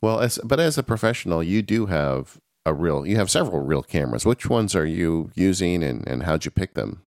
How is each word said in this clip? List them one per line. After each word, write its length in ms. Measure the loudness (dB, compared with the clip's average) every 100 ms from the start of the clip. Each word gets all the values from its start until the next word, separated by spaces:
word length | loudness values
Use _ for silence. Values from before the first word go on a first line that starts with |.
Well, 180 | 0 2
as, 200 | 0 -2
but 160 | 0 2
as 180 | 2 0
a 60 |
professional, 580 | -2 0 0 0 0 0
you 200 | 2 0
do 240 | 2 0 2
have 520 | 0 0 -2 -6 -14 _ _
a 100 | -2
real, 340 | 0 2 0 0
you 80 | 0
have 160 | 2
several 300 | 0 0 -2
real 200 | 0 -2
cameras. 440 | 0 -2 -2 0 0
Which 220 | 0 0
ones 280 | 0 0 0
are 100 | 0
you 460 | 0 0 0 -2 2
using, 480 | 2 2 0 0
and, 240 | -2 -4 -6
and 160 | -4
how'd 220 | 0 -2 -2
you 60 |
pick 240 | -4 -4 -4
them? 260 | -6 -8 _